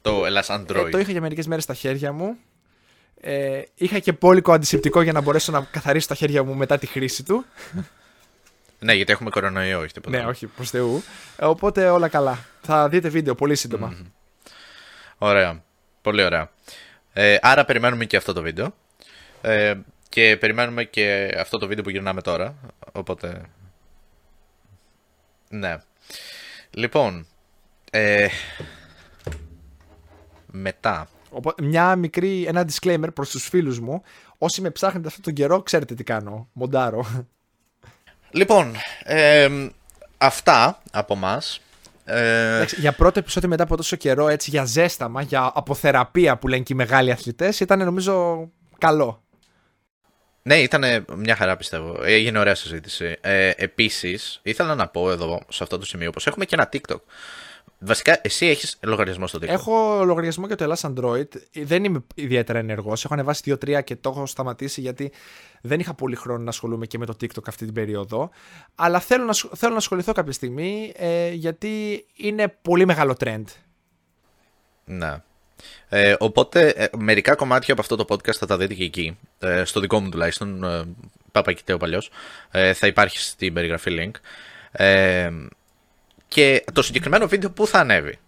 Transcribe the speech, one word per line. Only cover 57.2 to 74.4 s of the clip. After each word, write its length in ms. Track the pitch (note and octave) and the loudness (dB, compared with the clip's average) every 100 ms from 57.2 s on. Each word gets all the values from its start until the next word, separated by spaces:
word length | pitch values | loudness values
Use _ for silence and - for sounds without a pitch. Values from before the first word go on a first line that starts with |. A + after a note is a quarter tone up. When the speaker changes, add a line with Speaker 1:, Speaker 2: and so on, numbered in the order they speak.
| - - - - _ _ | -20 -20 -20 -20 _ _
Speaker 1:
Βασικά, 380 | F#2+ A2 - E3+ | -2 2 4 4
εσύ 240 | G2+ - F3 | 2 0 2
έχεις 320 | D3 - - | 2 -2 -6
λογαριασμό 460 | G#2+ G#2+ F#2+ F2+ F#2 | -2 0 0 -2 -8
στο 120 | E2 | -6
TikTok. 60 | - | -4
Speaker 2:
Έχω 540 | F#3 G#3+ A3 A3 G#3 F#3 | -2 0 0 2 2 2
λογαριασμό 400 | E3 E3 D#3+ G3 | 2 -2 -6 -6
για 100 | G#3 | -4
το 80 | |
Ελλάς 200 | D3+ E3+ D3+ | -2 -4 -4
Android. 400 | B2+ B2 B2 D#3 - _ | -4 -2 -2 -4 -12 _
Δεν 300 | - D3 F3 | -12 -2 0
είμαι 200 | G3+ D#3 - - | 2 -2 -4 -10
ιδιαίτερα 440 | C#3 B2 A#2 A#2 | -2 0 0 -4
ενεργός. 460 | A2 G#2+ G#2 A2+ C3+ | -4 -6 -6 -6 -4
Έχω 80 | |
ανεβάσει 280 | D3 C3+ D3 - | -4 -2 -4 -2
δύο-τρία 360 | C#3 - C#3+ | -2 0 -2
και 140 | C3+ A#2+ | -2 -6
το 140 | C3 | -6
έχω 160 | C3+ C3+ | -6 -8
σταματήσει 560 | - B2+ A#2 C3+ - | -6 -8 -6 -10 -8
γιατί 300 | B2+ B2+ C#3 - - - - _ | -8 -8 -10 -12 -20 -20 -20 _
δεν 180 | A#2+ D#3 | -4 -4
είχα 140 | E3+ | -4
πολύ 220 | D3 C3 A#2+ | -6 -6 -6
χρόνο 280 | B2 A#2+ | -6 -8
να 60 | A#2 | -6
ασχολούμαι 360 | A2+ A#2 A2+ A2+ | -8 -8 -8 -8
και 120 | A#2 | -8
με 80 | A#2 | -10
το 100 | A2 | -8
TikTok 260 | A#2 - G#2+ | -10 -10 -14
αυτή 180 | - A2 | -12 -8
την 80 | |
περίοδο. 560 | A2 G#2+ G#2 G2+ A2 E3 _ - - _ - | -6 -4 -6 -4 -6 -6 _ -20 -20 _ -2
Αλλά 240 | E3+ F3 | 0 0
θέλω 240 | - B3+ | 2 0
να 60 | A#3+ | 0
ασχ-, 260 | G#3+ - - | -4 -4 -2
θέλω 160 | A#3 | -2
να 60 | A3+ | 0
ασχοληθώ 340 | - F#3 F3+ | -2 -4 -2
κάποια 200 | A3 D#3 | -2 -4
στιγμή, 580 | C3 B2+ B2+ F3 G#3 A3 - | -6 -8 -6 -6 -6 -10 -6
ε, 340 | F3 E3+ E3+ | -2 -2 -2
γιατί 760 | E3+ E3 E3 G#3+ G#3+ G#3+ G3+ - - | -4 -6 -6 -6 -4 -4 -6 -10 -6
είναι 320 | G#3 G#3+ G#3 _ | -4 0 -2 _
πολύ 240 | - F3 F#3 | 2 6 6
μεγάλο 300 | D#3 C#3+ B2+ | 6 2 2
trend. 240 | A#2 G#2+ G#2+ - _ _ _ _ _ _ _ _ | -4 -6 -12 -18 _ _ _ _ _ _ _ _